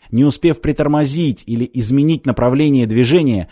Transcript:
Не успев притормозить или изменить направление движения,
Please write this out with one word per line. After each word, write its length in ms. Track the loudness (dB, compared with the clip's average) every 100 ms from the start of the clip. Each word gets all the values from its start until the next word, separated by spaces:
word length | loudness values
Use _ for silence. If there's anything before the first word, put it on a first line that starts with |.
| -4
Не 140 | 2 2
успев 340 | 2 0 0
притормозить 840 | -4 -2 0 0 0 -2 -4 -4 -6
или 240 | -6 -4
изменить 540 | -4 -2 0 2 -2 -4
направление 600 | -2 0 2 2 2 0
движения, 640 | 0 2 2 2 -2 -6